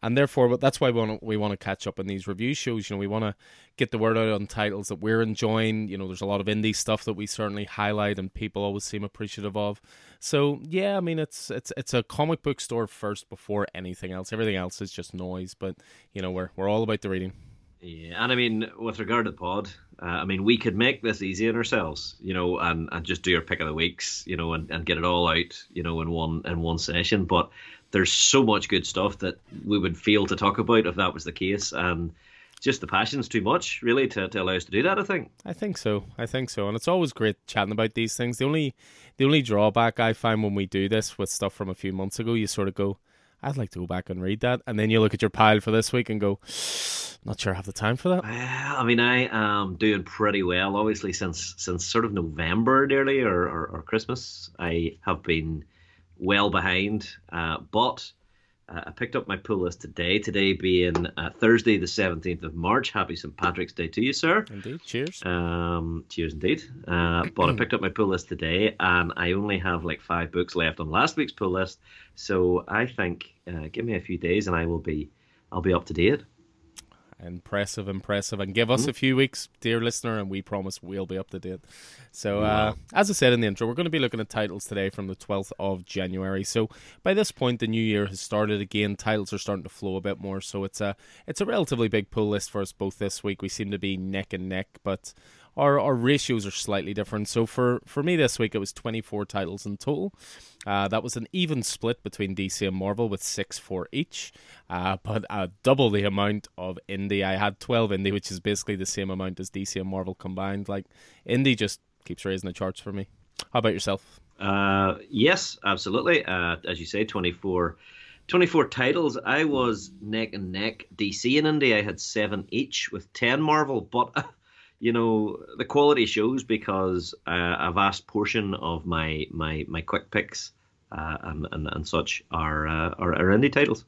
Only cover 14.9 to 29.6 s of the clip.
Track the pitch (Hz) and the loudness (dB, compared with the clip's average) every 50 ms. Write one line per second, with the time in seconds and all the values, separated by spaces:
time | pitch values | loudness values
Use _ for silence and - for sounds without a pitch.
14.9 | - - 87 - - 90 90 90 90 92 92 92 - _ - 95 90 _ _ - | -8 -10 -12 -10 -10 -8 -8 -6 -6 -8 -8 -10 -12 _ -8 -8 -8 _ _ -20
15.9 | - - _ _ _ 101 92 92 90 92 92 90 - - 95 98 104 107 113 107 | -20 -20 _ _ _ -8 -6 -4 -4 -4 -6 -6 -6 -4 0 2 2 2 2 0
16.9 | 110 104 - 104 95 92 92 92 95 - - - - - _ _ _ _ - 90 | -2 -4 -2 -4 -4 -2 -4 -6 -8 -12 -20 -20 -20 -20 _ _ _ _ -18 -18
17.9 | 82 80 80 82 85 87 113 123 127 123 123 120 110 110 113 110 - - 113 113 | -16 -16 -14 -12 -4 -2 0 2 2 4 2 2 2 0 -2 -4 -6 -8 -8 -8
18.9 | 101 92 110 95 110 117 113 101 87 - 87 87 92 101 104 98 - - - _ | -6 -6 -4 0 2 2 2 0 -4 -6 -6 -4 -4 -4 -4 -6 -10 -18 -20 _
19.9 | - _ - 87 87 85 73 95 95 95 95 107 123 113 110 120 95 98 117 127 | -20 _ -8 -6 -4 -4 -2 -2 -2 0 4 4 4 4 4 0 2 2 2 2
20.9 | 135 - - 113 104 101 101 95 95 87 110 113 113 117 113 - - 113 92 80 | 2 0 -2 -4 -4 -2 -4 -6 -2 0 0 0 2 0 -2 0 0 0 0 -2
21.9 | 76 73 - - - - - 90 92 92 90 90 90 - - 87 85 82 82 76 | -6 -8 -12 -14 -14 -12 -8 -4 -2 0 0 0 0 0 0 0 0 0 -4 -6
22.9 | - 85 82 82 92 87 - 92 90 85 78 - 85 82 82 78 76 78 82 87 | -6 -8 -4 -4 -6 -4 0 2 2 2 2 0 -4 -4 -2 -4 -2 0 -2 -2
23.9 | 85 - - - - - - - 92 80 85 82 82 80 80 - 78 80 87 90 | -2 -4 -8 -8 -8 -8 -8 -6 -4 -4 -2 -2 -2 -4 -4 -6 -6 -6 -2 -2
24.9 | 87 80 82 90 87 87 87 85 80 82 87 - - - - _ - 87 85 85 | -2 0 2 0 2 2 2 2 2 2 0 -2 -6 -18 -20 _ -8 -6 -4 -4
25.9 | 82 82 80 80 85 82 82 80 80 78 - - 85 85 82 82 82 82 - - | -2 -2 -2 -2 -2 -2 -2 -2 -2 -4 -4 -4 -4 -2 -2 -2 -2 -2 -2 -2
26.9 | - 87 85 - - 104 95 85 92 87 82 - - - - - - - _ _ | 0 0 2 2 2 2 2 4 2 2 2 0 -4 -20 -20 -20 -20 -20 _ _
27.9 | - 101 95 - - - - - - 139 131 113 107 101 - - 101 92 85 - | 2 2 2 4 4 4 6 6 8 6 6 6 4 2 2 2 0 0 0 0
28.9 | - 95 92 101 95 - - 92 90 - _ _ - - | -2 0 0 0 -2 -2 -4 -6 -6 -6 _ _ -18 -12